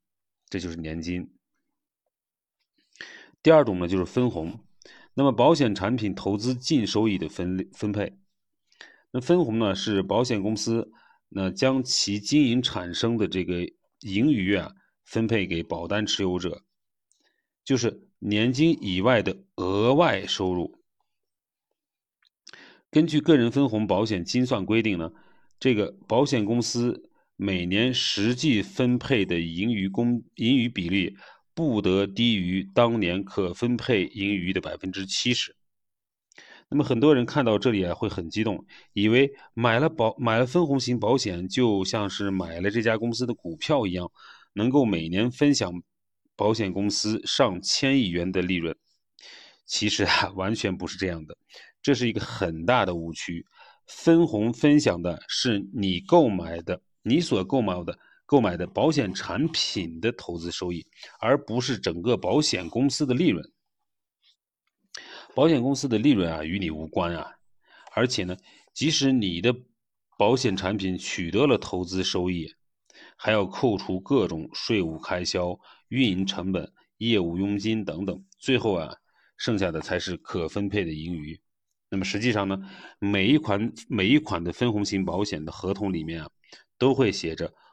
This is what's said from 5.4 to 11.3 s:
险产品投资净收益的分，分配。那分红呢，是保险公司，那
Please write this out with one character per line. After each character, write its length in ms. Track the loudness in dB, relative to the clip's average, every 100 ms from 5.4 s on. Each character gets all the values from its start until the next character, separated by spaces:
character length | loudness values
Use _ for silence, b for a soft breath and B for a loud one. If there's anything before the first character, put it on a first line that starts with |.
| 6
险 220 | 6 4 2
产 220 | 0 0
品 180 | -2 -2
投 220 | -2 -2
资 180 | -2 -4
净 320 | 0 0 2
收 180 | 2 2
益 120 | 0
的 100 | -4
分， 420 | -4 -4 -4 -6
分 180 | -6 -4
配。 260 | -2 -4 -8 _ _ _ _ _ B B B B
那 80 | -4
分 240 | 2 4
红 160 | 4 2
呢， 160 | 0 0
是 260 | 0 0
保 220 | 2 0
险 180 | 2 0
公 140 | -2 -2
司， 340 | -2 -2 -4 b b b
那 240 | _